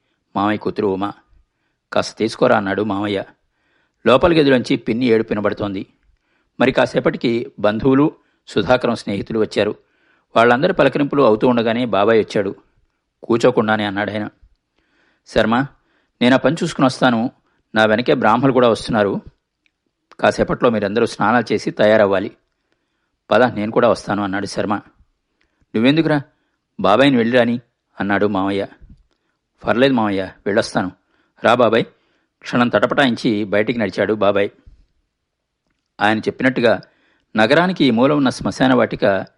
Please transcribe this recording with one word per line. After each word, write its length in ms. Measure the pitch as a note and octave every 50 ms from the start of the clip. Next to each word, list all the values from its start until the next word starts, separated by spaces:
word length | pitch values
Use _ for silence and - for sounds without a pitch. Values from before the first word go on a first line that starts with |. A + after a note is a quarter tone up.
| _ _ _ _ _ _ -
మామయ్య 220 | F#2+ G2 G#2 G#2+ G#2
కూతురు 280 | - G2 F2+ - G#2
ఉమా. 260 | G2+ F#2+ F#2+ G2 G2+ - - _ _ _ _ _ _ _ _ _ _ _ _ _ _ -
"కాస్త 260 | - F#2+ - - -
తీసుకోరా," 380 | G#2 A2+ - - - B2 A#2+
అన్నాడు 260 | A2 G2+ F#2+ G2 G2 G#2+
మామయ్య. 420 | A2 F#2+ G2 G#2 G#2 G2+ F#2+ G2+ - _ _ _ _ _ _ _ _ _ _ _ _ _ _ -
లోపలి 340 | A2 A#2+ C3+ F3+ F3+ E3+ D#3+
గదిలోంచి 360 | D3 C#3 C3+ B2 A#2 - C#3
పిన్ని 300 | B2 - - A2+ A#2 C3
ఏడుపు 220 | B2 A2+ A2 A2 -
వినబడుతోంది. 580 | A2 G#2 G2+ G#2 G2 - G#2+ G2+ G2 F#2+ - - _ _ _ _ _ _ _ _ _ _ _ _ _ -
మరి 120 | B2 B2 B2+
కాసేపటికి 800 | - B2+ A#2+ - C3+ A#2+ - - - - B2+ A#2 A#2 B2 - - -
బంధువులు, 540 | G2 G#2 G#2+ A2+ G2+ C3 C3 C3+ D3 D#3+ - _ _ _ _ _ _
సుధాకరం 480 | - - A#2+ G2 - B2 B2 - A#2 A#2
స్నేహితులు 440 | - - - G2+ G2 - - A2 A2
వచ్చారు. 360 | G#2+ G2+ - B2 G2+ G#2 A2 - _ _ _ _ _ _ _ _ _ _ -
వాళ్ళందరి 360 | A#2 A2+ A#2+ A#2+ B2 D3+ F#3 F#3
పలకరింపులు 500 | - D3 C3+ - C#3+ C#3+ C#3+ - C#3+ C#3
అవుతూ 260 | A2+ G#2+ G#2+ - B2+
ఉండగానే 360 | B2 A#2+ A2 A#2 A2+ A#2+ B2+
బాబాయ్ 360 | A#2 G2 F#2+ G2+ A2 A2+ A2
వచ్చాడు. 360 | G2 - - A2+ G2+ G2 G2+ - _ _ _ _ _ _ _ _ _ _ _ _ -
కూర్చోకుండానే 640 | - A2+ A#2 - B2+ - - A2+ G#2+ A2 G#2+ G#2
అన్నాడాయన. 440 | G#2 F#2+ G2+ G#2 G2+ G2+ G#2+ G#2 - - _ _ _ _ _ _ _ _ _ _ _ _ _ _ _ _ _ _
"శర్మ, 300 | - - - G#2+ G#2+ A2+ B2 C#3 C#3+ - _ _ _ _ _ _ _ _ _
నేను 140 | A#2+ B2 C3
ఆ 40 | B2+
పని 180 | - C3 D#3+ E3 F#3+
చూసుకుని 240 | E3 - - C#3+
వస్తాను. 440 | C3 - - - B2+ A#2+ A2+ A2+ C3+ - _ _ _ _ _ _ _ -
నా 100 | G#2+ A2
వెనకే 300 | G#2+ G#2+ G#2+ B2 D#3+ D3+
బ్రాహ్మలు 380 | C3 G#2+ G#2+ A2 B2 B2+ C3+ A#2+
కూడా 160 | B2+ B2 A#2+
వస్తున్నారు. 520 | A2 - - - B2 A2 G#2 G2 A2 G#3 - - - _ _ _ _ _ _ _ _ _ _ _ _ _ _ _ - -
కాసేపట్లో 500 | - G#2+ G2+ - A2 - F3 - - B2+
మీరందరూ 360 | A2+ G#2+ G2+ G2 G2+ A#2 A#2
స్నానాలు 460 | G#2 - - G#2+ G2+ A#2 B2 A2+ - A2+
చేసి 180 | G2+ - F3+
తయారవ్వాలి. 640 | - - A2 G#2+ G#2+ A2 G#2+ G2 G2 F#2 G2 - - _ _ _ _ _ _ _ _ _ _ _ _ _ _ _ _ _ _ -
పద, 120 | G#2 G#2+ B2
నేను 300 | B2 G#2 G#2 G#2 G#2+ G#2+
కూడా 160 | B2+ A#2 A#2
వస్తాను," 340 | G2 - - - G#2+ G2 G#2
అన్నాడు 240 | G2 F#2 G2+ G2+
శర్మ. 280 | G2 - - G2 F#2+ G#2 G2+ - - _ _ _ _ _ _ _ _ _ _ _ _ _ _ _ _ -
"నువ్వెందుకురా, 480 | G#2+ A2+ C3 D3 D#3+ D#3+ D#3 D#3 C#3+ C3+ - _ _ _ _ _ _ _ _ _ -
బాబాయ్ని 380 | F#2+ F#2 G2+ A2+ C3+ C#3+ C3+ A#2+
వెళ్ళిరాని," 420 | A2+ A#2 A#2+ B2+ A#2 A#2+ A#2+ B2 - _ _ _ _ _ _ -
అన్నాడు 260 | F#2+ G2 G2+ G2 G2+
మామయ్య. 400 | G#2 G#2 F#2+ F#2+ G2 G2+ G2 G2+ - - _ - - - - _ _ _ _ _ _ _ _ _ _ _ _ -
"పర్లేదు 300 | A2+ G#2+ A2+ C3 C#3 C3+
మామయ్య, 360 | A#2+ A2 G#2 G2 F#2+ F#2+ F#2 - _ _
వెళ్ళొస్తాను. 460 | G#2+ G2 A2 G#2+ - - B2+ G2 F#2 - _ _ _ _ _ _ _ _ _ -
రా 100 | G#2+ A#2
బాబాయ్." 300 | A#2+ B2 A2 A2 A#2 - - _ _ _ _ _ _ _ _ _ _
క్షణం 280 | - - - B2+ A#2+ A#2+
తటపటాయించి 760 | - - - A#2+ - - C#3+ B2+ A#2 G2+ - C3 A2 G#2 G#2+
బయటికి 340 | G2 G2 G#2 A2 A2 B2 A#2+
నడిచాడు 360 | A2 F#2+ F#2 - G#2 F#2+ G#2+
బాబాయ్. 340 | G#2+ G2+ G2 G2+ G2 G2+ G#2 - _ _ - - _ _ _ _ _ _ _ _ _ _ _ _ _ _ _ _ _ _ _ _ _ _ _ _ -
ఆయన 180 | G2+ G#2 A2 A2
చెప్పినట్టుగా 640 | - C3 - - - C3 B2+ - A#2 A2+ G2+ F2+ - _ _ _ _ _ _ _ _ _ -
నగరానికి 480 | A2 A2 A2 C#3 D#3 F3 F#3 F#3 - E3+
ఈ 60 | C3+
మూల 220 | A2+ A2+ B2 C#3 D3+
ఉన్న 160 | D3 C#3 B2+
శ్మశాన 460 | A#2 - - G#2+ - - C3+ B2+ C3
వాటిక 520 | B2 A2+ G#2+ - B2+ - G#2+ G2 F#2+ - - _